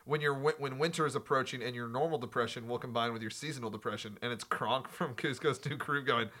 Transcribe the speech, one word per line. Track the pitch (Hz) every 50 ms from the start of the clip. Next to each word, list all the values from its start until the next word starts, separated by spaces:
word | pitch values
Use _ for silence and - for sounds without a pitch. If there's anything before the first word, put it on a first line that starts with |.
| -
"When | - 143 151
your | 147 147 139
wi-, | 139 135 151 156 -
when | 143 139 131 131
winter | 151 170 165 - 156
is | 143 131
approaching | 147 139 - 143 131 127 - - 127 117
and | 123 123
your | 120 120 117
normal | 117 127 147 165 160 139
depression | 123 117 - 127 117 113 - 131 113 117
will | 120 120
combine | - 131 117 120 117 117 117
with | 113 113
your | 107 -
seasonal | - - 151 143 131 120 113
depression," | 104 107 - 123 104 104 - 110 104 - -
and | 120 120
it's | 104 -
Kronk | - - - 127 110 120 135 127 -
<laughs> |
from | - - 180 147 123
Cusco's | - - 151 131 - - 156 131 - -
New | 139 143
Groove | 139 - - 143 143 135
going, | 131 131 117 113 104 - -